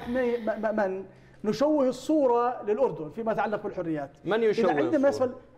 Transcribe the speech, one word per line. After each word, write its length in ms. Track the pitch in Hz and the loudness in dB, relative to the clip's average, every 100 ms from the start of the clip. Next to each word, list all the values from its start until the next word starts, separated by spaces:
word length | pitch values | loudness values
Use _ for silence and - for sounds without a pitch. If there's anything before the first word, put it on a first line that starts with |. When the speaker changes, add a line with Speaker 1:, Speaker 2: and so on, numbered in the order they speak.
| 240 | -4
Speaker 1:
مي-، 300 | 254 240 233 | -2 0 -2
م-، 240 | 214 214 | -2 -2
م-، 140 | 214 214 | -2 0
من 300 | 196 190 196 - - - | -2 -2 -10 -18 -20 -8
نشوه 440 | 208 214 285 302 254 | -4 2 2 4 2
الصورة 760 | 254 - 311 262 240 240 247 | 0 0 2 4 4 2 -2
للأردن 460 | 202 220 240 160 156 | -2 0 0 -2 -10
فيما 220 | 214 226 | -6 -4
يتعلق 320 | 214 208 208 | -2 -2 -2
بالحريات؟ 460 | 208 185 170 151 139 - 156 | -6 -6 -4 -4 -6 -10 -4
Speaker 2:
من 180 | 220 | 0
يشوه 280 | 220 208 202 | 2 4 2
Speaker 1:
إذا 120 | 143 | 2
عندما 260 | 147 311 277 | 2 4 2
Speaker 2:
الصورة؟ 180 | 254 247 | 2 -2
Speaker 1:
يصل 80 | - - | -4 -18